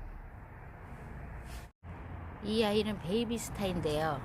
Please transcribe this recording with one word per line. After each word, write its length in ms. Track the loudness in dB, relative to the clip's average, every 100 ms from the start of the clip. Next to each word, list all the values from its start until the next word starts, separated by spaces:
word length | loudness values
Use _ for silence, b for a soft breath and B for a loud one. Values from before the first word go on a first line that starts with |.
| -8 -10 -12 -12 -12 -12 -12 -12 -12 -12 -10 -8 -8 -8 B B -10 -12 -10 -8 -8 -8 -8 -4
이 200 | 2 4
아이는 360 | 6 6 4 0
베이비스타인데요. 1200 | 2 4 4 0 -2 0 2 2 4 4 4 2